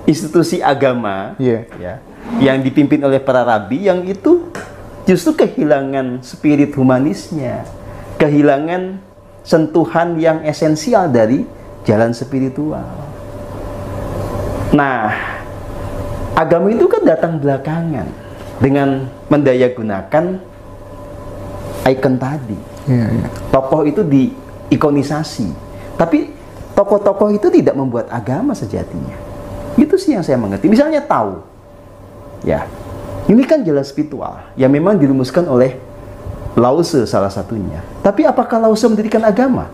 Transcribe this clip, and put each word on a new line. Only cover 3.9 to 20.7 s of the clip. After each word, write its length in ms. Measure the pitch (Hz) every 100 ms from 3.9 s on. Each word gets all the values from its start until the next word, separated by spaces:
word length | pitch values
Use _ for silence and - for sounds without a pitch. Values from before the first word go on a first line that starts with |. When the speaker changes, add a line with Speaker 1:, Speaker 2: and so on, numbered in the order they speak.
| 180
Speaker 1:
itu 420 | 180 190 302 349 - - - - - -
justru 320 | - 185 311 302
kehilangan 840 | 220 - 147 143 135 139 131 123
spirit 500 | 123 - 151 147 143
humanisnya, 920 | 143 131 127 143 190 - 160 123 110 - - - - - -
kehilangan 880 | 151 143 147 139 156 180 185 190 - - - -
sentuhan 720 | - 165 156 170 156 165 175
yang 280 | 165 160 156
esensial 680 | 151 147 160 151 - 220 175
dari 340 | 123 110 135 - - - -
jalan 300 | - 107 117
spiritual. 760 | 117 127 135 131 135 151 139 120 - - - - - - - - - - - - - - - - - -
Nah, 400 | 147 139 123 107 101 - - - - - - - - - - -
agama 360 | - 165 175 196
itu 160 | 240 359
kan 160 | 440
datang 340 | 349 160 165 160
belakangan 680 | 143 135 156 165 170 135 90 - - - - -
dengan 480 | 143 143 139 135 131 - -
mendayagunakan 1120 | 147 131 127 123 127 110 95 95 147 175 190 - - -